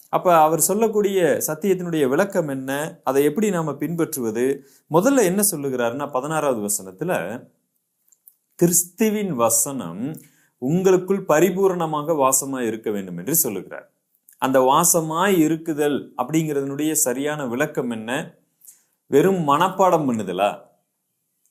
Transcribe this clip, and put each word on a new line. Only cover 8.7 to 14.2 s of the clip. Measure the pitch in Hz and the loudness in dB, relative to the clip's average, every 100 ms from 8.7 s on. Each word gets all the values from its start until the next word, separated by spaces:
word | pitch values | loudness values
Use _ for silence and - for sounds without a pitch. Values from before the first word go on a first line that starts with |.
| 170 - - 220 208 196 127 | 2 -2 -2 0 0 -4 0
வசனம் | 117 - 147 135 85 90 135 - - _ _ - | 2 2 -2 -6 -8 -8 -8 -10 -18 _ _ -8
உங்களுக்குள் | 127 175 190 185 185 190 - | -2 2 4 4 2 -4 2
பரிபூரணமாக | 151 185 180 190 180 160 151 147 | 2 4 2 0 0 -4 -4 -2
வாசமா | 151 131 131 135 135 | 0 2 0 -2 -4
இருக்க | 113 110 113 | -4 -4 -4
வேண்டும்" | 101 95 87 | -6 -6 -10
என்று | 95 160 | -4 -2
சொல்லுகிறார். | 123 - - 73 - _ _ _ | -2 -4 -10 -16 -18 _ _ _